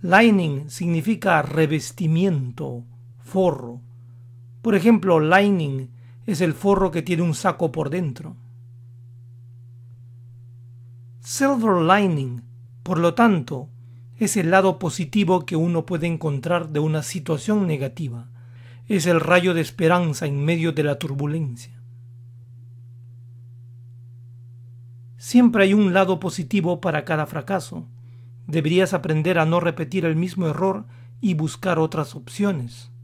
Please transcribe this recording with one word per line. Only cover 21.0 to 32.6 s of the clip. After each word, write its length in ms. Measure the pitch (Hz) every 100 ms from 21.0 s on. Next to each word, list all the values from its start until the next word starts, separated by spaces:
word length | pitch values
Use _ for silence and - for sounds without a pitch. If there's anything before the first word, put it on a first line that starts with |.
| 156 139 147 156 147 117 - - - - - - - - - - - - - - - - - - - - - - - - - - - - - - - - - - - -
Siempre 480 | - 240 240 233 196
hay 80 |
un 200 | 202 202
lado 260 | 180 190 185
positivo 600 | 185 - 143 202 170 175
para 240 | 185 156
cada 220 | 143 156 151
fracaso. 640 | 156 - 196 - 170 165 - - - - - -
Deberías 460 | 156 151 175 185
aprender 440 | 185 143 156 156 175
a 60 | 160
no 140 | 175
repetir 460 | 170 147 151 185 165
el 100 | 160
mismo 320 | 180 185 170
error 380 | 151 190 196 220 - - -
y 140 | 214
buscar 460 | 165 156 - 190 165
otras 360 | 160 165 143 147
opciones. 760 | 123 - 202 170